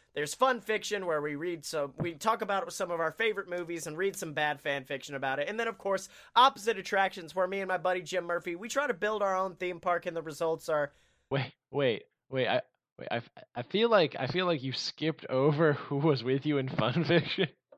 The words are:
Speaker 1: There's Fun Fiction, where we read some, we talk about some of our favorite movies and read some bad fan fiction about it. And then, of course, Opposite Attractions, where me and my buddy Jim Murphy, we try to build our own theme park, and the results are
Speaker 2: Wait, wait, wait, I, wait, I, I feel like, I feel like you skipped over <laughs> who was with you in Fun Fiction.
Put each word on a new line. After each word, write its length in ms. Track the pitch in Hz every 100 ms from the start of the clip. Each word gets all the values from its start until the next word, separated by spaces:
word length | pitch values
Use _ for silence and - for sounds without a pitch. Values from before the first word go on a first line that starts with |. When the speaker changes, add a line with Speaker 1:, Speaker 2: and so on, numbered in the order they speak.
| _ -
Speaker 1:
There's 180 | 147
Fun 260 | - 262 247
Fiction, 460 | 196 214 - 208 180
where 160 | 151
we 140 | 147 143
read 280 | 170 170
some, 300 | - 160 143 -
we 140 | 170
talk 280 | 156 220 226
about 320 | 202 196 170
some 160 | - 185
of 100 | 170
our 120 | 160
favorite 360 | 156 220 196 180
movies 380 | 175 170 170 156
and 100 | 156
read 180 | 196 196
some 180 | 170
bad 260 | 151 151 143
fan 240 | 147 139
fiction 300 | 131 139 -
about 240 | 139 135 135
it. 80 | 143
And 120 | 214
then, 80 | 226
of 100 | -
course, 320 | 202 190 - - - 226
Opposite 440 | 262 - 202 196
Attractions, 560 | - 196 190 190 160 170
where 100 | 180
me 120 | 196
and 80 | 190
my 100 | 185
buddy 240 | 180 185
Jim 220 | 165 185 170
Murphy, 300 | 170 175 170
we 120 | 226
try 200 | 277 285
to 60 | 180
build 260 | 208 214
our 140 | 196 185
own 180 | 190 175
theme 240 | 180 170
park, 280 | 185 175 180
and 100 | 165
the 40 |
results 460 | 160 147 165 160 -
are 220 | 151 143 _ _ _ -
Speaker 2:
Wait, 240 | 139 127 - _
wait, 340 | 135 135 104 - _ -
wait, 160 | 131 113
I, 140 | 123 - _ _ -
wait, 120 | -
I, 100 | 117 - - - -
I 60 |
feel 280 | - 196 233
like, 260 | 214 160 -
I 80 | 131
feel 220 | 175 180
like 160 | 160
you 80 | 131
skipped 540 | 127 - - 151 156 -
over 440 | 131 143 147 160
<laughs> 140 | 139 -
who 100 | 139
was 260 | 156 135
with 240 | 117 135 151
you 100 | 143
in 100 | 131
Fun 360 | - 110 139
Fiction. 460 | 143 170 - - 180 - _